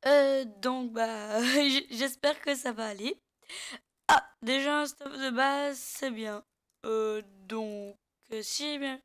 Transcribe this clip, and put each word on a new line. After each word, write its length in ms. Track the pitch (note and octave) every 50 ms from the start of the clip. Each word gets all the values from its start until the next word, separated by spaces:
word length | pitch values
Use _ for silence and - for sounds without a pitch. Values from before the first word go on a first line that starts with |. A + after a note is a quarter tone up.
| - B3+
Euh, 380 | C#4+ C#4+ C#4 C#4 C4+ C4+ C4+ A3+ G#3 G3+
donc, 320 | F#3+ B3+ B3+ C4 B3+ A#3+ A3+
bah, 480 | A3+ A3+ A3 A3+ G#3+ G#3 G#3+ G#3+ A3 A#3
<laughs> 0 |
j-, 420 | B3 C4 C#4+ D4 C#4+ C4 C#4 - -
j'espère 480 | - A3+ B3+ C#4 B3+ - - C#4+ D4+ D4
que 140 | - D4 C#4+
ça 160 | C4+ - C4
va 160 | A#3+ G#3+ A3+ A3
aller. 320 | G#3 G3 G3+ B3+ G4 _ _ _ _ _ _ _ - - - - - A#3+ _ _ _ _ _ _
Ah, 180 | - - - - - _
déjà 400 | - A3+ B3+ C4+ C#4 C#4+ D4 D4
un 40 | D4
stop 260 | C#4+ - _ C#4+ C4+
de 180 | C#4 C4+ C4+ C4+
base, 460 | B3 A#3 C4+ C#4 C#4 C#4+ C#4+ C#4+ C#4 B3+
c'est 340 | - - - - - C4+
bien. 340 | A#3+ G#3+ A3 G#3+ G#3 G#3 G#3 _ _ _ _ _ _ _ _
Euh, 360 | - A3 A3 A3 A3 G#3+ G#3+ G#3+ G3 G3 G3 F#3+ F#3+
donc, 500 | A3 A3 A3 G#3+ G#3 G#3 G3+ G3+ G3+ _ _ _ _ _ _ _
euh, 100 | A3+ A3
si 220 | G#3+ - - - C#4
j'ai 160 | D4+ D4 C#4+
bien 220 | C#4 C#4 C4 C4 _